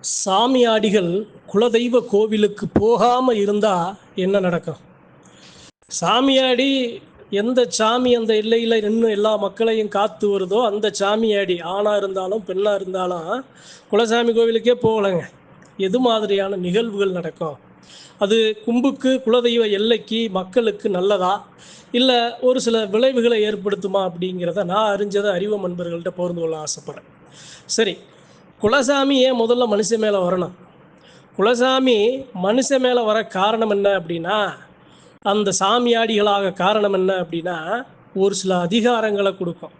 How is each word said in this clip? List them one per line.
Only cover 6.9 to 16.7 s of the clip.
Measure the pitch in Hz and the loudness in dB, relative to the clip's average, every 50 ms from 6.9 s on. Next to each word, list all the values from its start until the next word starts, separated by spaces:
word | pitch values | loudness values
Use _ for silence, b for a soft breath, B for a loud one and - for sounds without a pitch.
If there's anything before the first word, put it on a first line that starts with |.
| 233 - - - - - - - | -6 -10 -18 -20 -20 -20 -14 -6
எந்த | - 196 208 233 254 247 247 240 | -4 -2 -2 0 2 0 0 0
சாமி | - - 220 220 233 247 254 254 240 | 0 0 0 2 2 2 2 2 2
அந்த | 240 226 220 220 | 2 2 0 0
எல்லையில | 214 208 220 226 233 233 226 226 226 | 0 2 2 0 0 2 2 0 0
நின்னு | 208 208 214 226 233 226 | 0 0 0 2 2 0
எல்லா | 214 196 208 214 220 | 0 2 0 0 0
மக்களையும் | 202 196 196 190 - 226 226 226 220 214 208 | 0 -2 -4 -4 -2 -2 0 0 0 -2 -2
காத்து | - 196 202 214 214 - - 208 | 0 0 0 0 -2 -2 -2 -2
வருதோ, | 202 196 190 180 190 220 254 | 0 0 -2 0 0 0 0
அந்த | 220 196 214 208 214 202 - | 0 -2 -2 -4 -4 -2 -2
சாமியாடி | 196 196 208 220 226 220 208 202 202 180 180 175 165 | -2 0 0 0 0 0 2 0 0 0 -2 -4 -4
ஆணா | 165 185 196 208 208 208 202 | -6 -4 -2 0 0 0 0
இருந்தாலும் | 196 196 190 190 185 185 196 226 202 - | -2 -2 -4 -4 -4 -4 -4 -6 -6 -6
பெண்ணா | 185 185 202 208 208 | -4 -2 0 0 0
இருந்தாலும் | 196 190 185 185 185 185 180 180 175 160 170 208 254 269 - B B B B B B B B | -2 -4 -6 -4 -4 -2 -2 -4 -6 -4 -6 -6 -6 -6 -12 B B B B B B B B
குலசாமி | - 202 233 220 220 233 240 233 233 | 0 0 2 2 2 0 2 2 2
கோவிலுக்கே | 226 233 233 226 226 220 233 247 240 | 2 2 2 2 0 2 2 0 2
போகலைங்க. | 233 220 220 220 202 196 185 170 151 - - - - - - - - - - - | 2 0 0 2 0 0 0 -2 -4 -8 -16 -20 -20 -20 -20 -20 -20 -20 -8 -4
எது | 190 190 190 254 | -4 -2 0 2
மாதிரியான | 262 247 226 220 214 196 202 190 196 196 202 | 2 2 2 2 0 0 0 0 0 -2 -4
நிகழ்வுகள் | 190 180 180 | -4 -4 -2